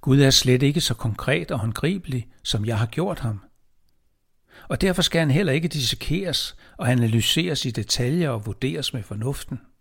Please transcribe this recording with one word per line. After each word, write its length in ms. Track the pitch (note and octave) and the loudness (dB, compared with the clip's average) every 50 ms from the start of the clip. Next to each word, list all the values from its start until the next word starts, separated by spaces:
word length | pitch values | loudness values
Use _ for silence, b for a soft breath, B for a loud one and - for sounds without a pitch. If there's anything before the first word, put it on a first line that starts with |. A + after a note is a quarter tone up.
Gud 200 | - - C3 C#3 | 2 4 4 6
er 100 | C#3+ C3+ | 6 6
slet 320 | C3 - - B2+ B2+ B2+ C3+ | 6 6 6 6 4 4 4
ikke 180 | C#3 D3 E3+ | 2 2 2
så 140 | D3+ - B2 | 0 -2 -4
konkret 560 | - - A#2 G#2 - - - C3+ E3+ E3+ - | -2 -2 -4 -4 -2 -2 -2 -2 -2 -2 -4
og 80 | - B2+ | -6 -4
håndgribelig, 720 | G2 A2+ A2 - - D3 F#3+ G3+ - - C3 B2+ A2+ b b b b | -2 -2 -4 -2 -2 -2 -2 -2 -6 -6 -6 -6 -6 b b b b
som 220 | - - A2 G#2 | -4 -2 -2 -2
jeg 140 | A2 A#2 G#2+ | -2 -2 -2
har 80 | A2+ | -2
gjort 320 | A2+ - - F3 G3+ E3+ - | -2 -2 -4 -4 -4 -4 -4
ham. 260 | - B2 G#2+ G2 - - _ _ _ _ _ _ _ _ _ _ _ _ _ _ _ _ _ _ _ B B B B B | -4 -6 -6 -6 -10 -18 _ _ _ _ _ _ _ _ _ _ _ _ _ _ _ _ _ _ _ B B B B B
Og 120 | E3 - | -4 0
derfor 220 | - F#3+ F3+ F3 E3+ | 2 2 2 2 0
skal 160 | - - E3 | 0 2 2
han 120 | E3 D3+ | 2 4
heller 220 | C3 - G2+ E3+ C3 | 4 4 4 2 2
ikke 160 | D3+ E3 F3 | 0 0 -2
dissekeres 880 | - D3+ C3 - - - - - D3 F3+ G3 F3+ C#3 - - - - B B B B | -2 -2 -2 -2 -4 -4 -2 -2 -2 -2 -2 -2 -4 -4 -4 -6 -10 B B B B
og 140 | B - A#2+ | B 0 2
analyseres 760 | B2 B2 A#2+ A2+ A2 A#2 G#2 - - - D#3+ F3 D#3 C3+ - | 2 4 4 4 4 2 2 2 2 0 0 0 -2 -2 -2
i 60 | C3+ | -4
detaljer 600 | A2+ - G#2 - - - B2 A#2+ C#3+ F3 F3 D3+ | -4 -4 -2 -2 -2 0 0 0 0 0 0 0
og 160 | B2 A2 G#2 | -2 -4 -4
vurderes 460 | A2+ F#2+ - - C3 D#3+ D#3+ C3+ - - | -6 -8 -4 -4 -4 -2 -2 -6 -6 -6
med 100 | B2+ G2+ | -6 -8
fornuften. 580 | - - G2+ A2 C3 C#3+ - - - - A#2+ - - _ _ | -8 -8 -4 -4 -4 -4 -6 -8 -10 -10 -12 -12 -16 _ _